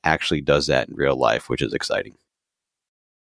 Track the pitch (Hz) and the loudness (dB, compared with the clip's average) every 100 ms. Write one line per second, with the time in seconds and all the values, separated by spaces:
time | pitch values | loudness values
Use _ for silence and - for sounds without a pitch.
0 | 78 78 - 78 71 73 73 67 - - | 0 0 0 -2 2 2 4 0 0 -2
1 | 69 65 60 57 - 62 58 - - - | 0 2 2 0 -2 -4 -2 -4 -4 -4
2 | 50 - _ _ _ _ _ _ _ _ | -6 -16 _ _ _ _ _ _ _ _
3 | _ _ | _ _